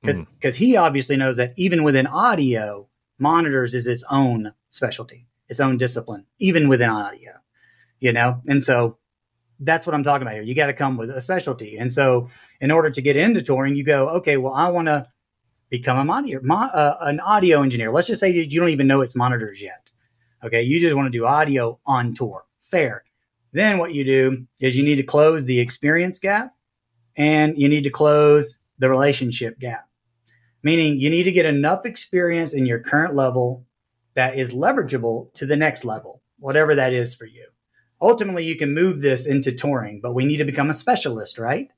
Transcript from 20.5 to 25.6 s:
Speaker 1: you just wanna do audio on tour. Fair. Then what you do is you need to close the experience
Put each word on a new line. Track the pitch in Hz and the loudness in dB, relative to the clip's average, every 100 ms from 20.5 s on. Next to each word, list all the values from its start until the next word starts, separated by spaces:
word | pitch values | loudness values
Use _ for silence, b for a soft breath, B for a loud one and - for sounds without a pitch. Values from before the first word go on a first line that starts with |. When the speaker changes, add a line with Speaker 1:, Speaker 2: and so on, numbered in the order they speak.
| 113 | -2
Speaker 1:
you | 120 160 | 0 2
just | 170 | 2
wanna | 139 135 | 2 -2
do | 120 117 | -2 0
audio | 147 151 135 117 - - | 2 2 0 -2 -6 -2
on | 131 120 | -2 -2
tour. | 113 113 92 _ _ | -6 -8 -10 _ _
Fair. | - 190 131 101 _ _ _ _ _ | -4 -2 -2 -4 _ _ _ _ _
Then | 143 214 196 | -2 0 0
what | 170 | -2
you | 147 | -2
do | 135 135 131 131 127 _ | 2 2 2 -2 -10 _
is | 131 127 | -2 0
you | |
need | 143 143 | 2 0
to | |
close | 135 147 151 160 127 | 2 4 4 4 0
the | |
experience | 123 | 0